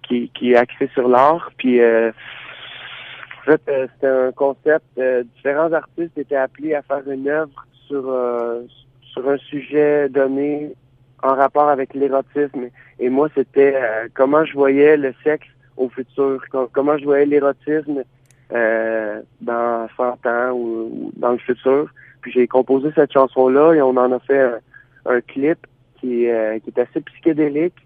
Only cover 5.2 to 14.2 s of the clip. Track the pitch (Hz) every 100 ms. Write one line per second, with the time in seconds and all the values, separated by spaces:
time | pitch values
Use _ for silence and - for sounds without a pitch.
5.2 | 120 _ 135 143 165 160 - - 170 151
6.2 | 135 139 131 - 151 147 - 139 135 135
7.2 | 139 151 151 131 - _ _ 143 131 127
8.2 | 123 120 117 117 123 _ _ _ _ -
9.2 | 131 139 - 143 131 147 147 147 139 135
10.2 | 135 135 147 147 147 - _ _ _ _
11.2 | 131 135 135 147 147 139 131 139 139 135
12.2 | 135 147 143 139 123 _ - - 123 131
13.2 | 151 143 127 139 139 135 120 110 117 -